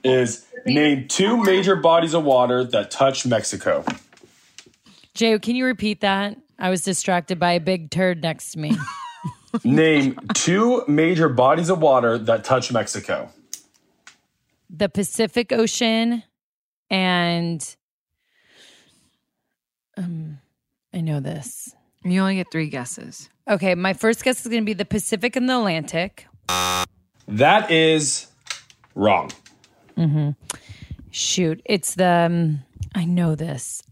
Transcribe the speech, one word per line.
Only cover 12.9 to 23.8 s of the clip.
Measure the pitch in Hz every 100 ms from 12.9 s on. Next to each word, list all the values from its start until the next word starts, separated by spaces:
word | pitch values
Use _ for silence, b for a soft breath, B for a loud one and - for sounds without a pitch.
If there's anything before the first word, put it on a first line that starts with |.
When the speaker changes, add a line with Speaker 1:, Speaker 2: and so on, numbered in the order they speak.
| 104 - 82 - _ _ - _ _ _ _ - _ _ _ _ _ _
Speaker 2:
The | 160 202
Pacific | - 196 - 220 240 233
Ocean | 240 226 - 233 226 233 240 - _ _ _ _ _ _
and, | 190 185 180 170 170 170 165 - - _ _ _ _ b b b b b b b b b _ _ _ _ _ _ _ _ -
um, | 175 165 156 147 _ _ _ _ _
I | 180
know | 160 147
this. | 135 156 139 - - _ _ _
Speaker 3:
You | 180 185
only | 190 190
get | 175
three | 160 156
guesses. | 143 127 - - - - _ -
Speaker 2:
Okay, | 202 190
my | 175